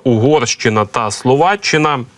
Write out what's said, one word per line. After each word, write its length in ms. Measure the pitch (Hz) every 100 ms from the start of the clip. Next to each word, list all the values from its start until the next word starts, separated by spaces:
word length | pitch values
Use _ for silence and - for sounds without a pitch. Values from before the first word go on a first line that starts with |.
Угорщина 800 | 131 113 123 151 123 - 120 107
та 260 | 104 120 110
Словаччина. 920 | - - 139 170 202 - 156 151 143 117